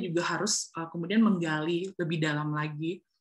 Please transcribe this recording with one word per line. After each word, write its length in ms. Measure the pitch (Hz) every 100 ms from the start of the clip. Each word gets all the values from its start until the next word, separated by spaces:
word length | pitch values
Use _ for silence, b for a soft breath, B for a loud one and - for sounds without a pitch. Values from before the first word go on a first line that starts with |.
juga 240 | 185 165
harus, 480 | 170 165 214 - -
eh, 160 | 165 160
kemudian 320 | 170 170 220
menggali 640 | 214 180 165 151 156 170 190 185
lebih 160 | 165 165
dalam 320 | 156 147 151
lagi, 480 | 151 156 147 165 190 _ _